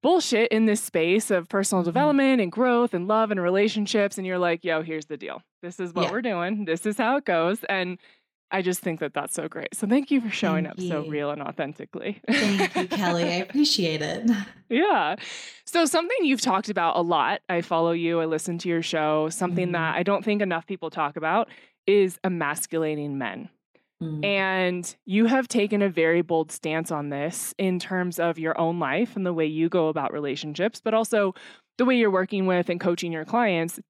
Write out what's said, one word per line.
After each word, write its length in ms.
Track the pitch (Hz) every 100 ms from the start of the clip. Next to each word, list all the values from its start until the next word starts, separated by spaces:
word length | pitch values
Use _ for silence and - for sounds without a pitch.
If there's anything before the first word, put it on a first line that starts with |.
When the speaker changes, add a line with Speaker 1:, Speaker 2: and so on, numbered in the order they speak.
Speaker 1:
bullshit 480 | 277 349 - 220 233
in 160 | 220 220
this 160 | 214
space 480 | - 175 165 202 -
of 180 | 190 170
personal 340 | 196 196 190
Speaker 2:
Mm-hmm. 80 | 175
Speaker 1:
development 500 | 196 294 277 269 262
and 100 | 185
growth 420 | 208 254 240 240
and 140 | 180 185
love 240 | 220 220
and 100 | 202
relationships. 760 | 175 190 208 214 202 214 202 196
And 100 | 185
you're 120 | 180
like, 260 | 175 170
"Yo, 180 | 175 160
here's 240 | 160 156 147
the 120 | 151
deal. 240 | 73 - _ _
This 160 | 175 180
is 160 | 180
what 120 | 170 170
Speaker 2:
Yeah. 40 |
Speaker 1:
we're 120 | 208
doing. 420 | 240 180 175 214
This 220 | 202 - 214
is 120 | 208
how 200 | 226 277
it 60 |
goes." 380 | 277 170 165 214 -
And 320 | 196 180 180 - _ _ _ _
I 120 | 190
just 180 | 180 180
think 180 | 185 160
that 160 | 147
that's 180 | 147 143
so 140 | - 151
great. 300 | 165 - -
So 100 | 202
thank 240 | 254 277
you 100 | 277
for 80 | 226
showing 360 | - 185 175
Speaker 2:
Thank 160 | 175 -
Speaker 1:
up 0 |
so 240 | 180 156
Speaker 2:
you. 60 | 156
Speaker 1:
real 180 | 151 143
and 100 | 151
authentically. 800 | 147 - 147 - - - - 202 -
Speaker 2:
Thank 460 | 285 208 196 -
you, 140 | - 359
Kelly. 340 | 311 180 170
I 140 | 170 175
Speaker 1:
<laughs> 100 | 175
Speaker 2:
appreciate 560 | 269 294 - 170 156
it. 260 | 151 165 226 208 196 - _
Speaker 1:
Yeah. 460 | 233 403 277 156 185 - - - - -
So 180 | 339
something 320 | 320 349 349 508
you've 180 | 320 262
talked 280 | 254 190 -
about 280 | 190 165 -
a 40 |
lot, 400 | 170 165 127 196 -
I 120 | 175
follow 320 | 170 165 170
you, 260 | 170 170 170
I 60 |
listen 340 | 160 156 - 170
to 100 | 180
your 140 | 165
show, 460 | 165 160 156 156 156
something 380 | 165 196 175 180
Speaker 2:
Mm-hmm. 60 |
Speaker 1:
that 200 | 175 160
I 80 | -
don't 220 | 180 202
think 180 | 208 208
enough 240 | 196 165 -
people 240 | 190 165
talk 260 | 165 147 156
about 320 | 156 196 - - - _ -
is 320 | 202 185 -
emasculating 920 | 190 175 147 151 - 165 156 151 147 139
men. 320 | 117 95 - _ _ _ _ _
Speaker 2:
Mm. 220 | 160 156
Speaker 1:
And 720 | 196 196 190 190 185 180 170 -
you 220 | - 202 226
have 200 | 262 247
taken 340 | 240 202 208
a 80 | 202
very 340 | 170 160 170
bold 280 | 165 165 160
stance 400 | - 165 160 165
on 200 | 156 147
this 440 | 139 151 - - -
in 220 | 190 180
terms 400 | - 185 180 170
of 180 | 170 165
your 220 | 160 -
own 220 | 165 170
life 340 | 143 151 233
and 100 | -
the 80 | 185
way 140 | 165 156
you 220 | 156 165
go 180 | 180 156
about 260 | 151 135
relationships, 680 | 147 143 123 151 147 202 -
but 100 | 226
also 440 | 220 220 220 196 - - - _ -
the 60 |
way 120 | 247 254
you're 140 | 220
working 360 | 185 185 202 185
with 220 | 180 175
and 120 | 175
coaching 320 | 185 175 175
your 120 | 165
clients 540 | 156 233 226 170 165 -